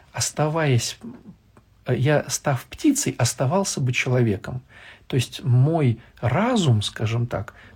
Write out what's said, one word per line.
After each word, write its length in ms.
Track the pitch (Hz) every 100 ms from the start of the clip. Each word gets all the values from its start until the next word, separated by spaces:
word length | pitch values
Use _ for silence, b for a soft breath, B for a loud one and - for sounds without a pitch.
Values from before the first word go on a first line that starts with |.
| B
оставаясь, 840 | - - - 151 160 151 123 - - - - - - _ - _ _ -
э, 100 | 123
я, 280 | 131 147 -
став 360 | - - 127 -
птицей, 480 | - 311 - - -
оставался 640 | 120 - 131 185 196 -
бы 120 | 127
человеком?" 680 | 123 - 127 117 95 - 127 B B B B _
То 80 | 139
есть 260 | - -
мой 560 | 147 123 139 165 131 107 B B
разум, 600 | 117 139 226 247 165 107
скажем 440 | - - 110 117 120
так, 280 | - 107 B B